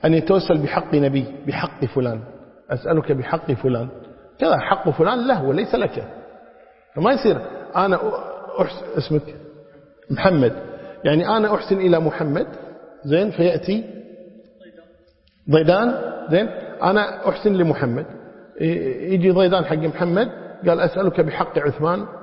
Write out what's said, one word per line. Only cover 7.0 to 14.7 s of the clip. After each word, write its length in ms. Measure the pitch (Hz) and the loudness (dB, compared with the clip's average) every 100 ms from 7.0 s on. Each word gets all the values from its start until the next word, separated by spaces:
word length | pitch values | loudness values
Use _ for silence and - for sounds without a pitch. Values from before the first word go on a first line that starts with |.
| 185 | 2
يصير 300 | 269 220 127 - - - 180 | 4 2 0 -2 -12 -6 -2
انا 240 | 196 180 - 202 - - - - | 2 2 0 -4 -8 -12 -10 -4
أحس-، 360 | 180 - - - | -4 -4 -6 -6
اسمك 380 | 139 151 - - - - - - - _ _ | 0 -2 -2 -16 -18 -20 -20 -20 -20 _ _
محمد، 440 | 139 196 170 123 - - - - - | 0 2 4 2 0 -12 -14 -16 -4
يعني 240 | - 156 175 | 0 2 2
انا 280 | 220 208 208 | 2 2 0
احسن 220 | - 196 | 0 0
الى 220 | 185 170 | 4 4
محمد، 480 | 160 - 156 151 330 - - - - - 139 | 2 -2 -2 -2 -4 -8 -16 -18 -20 -14 0
زين، 260 | 156 208 | 2 2
فياتي 520 | - 170 160 - 214 220 - - - - - - _ - | 2 2 2 -2 -4 -4 -16 -18 -20 -20 -20 -20 _ -20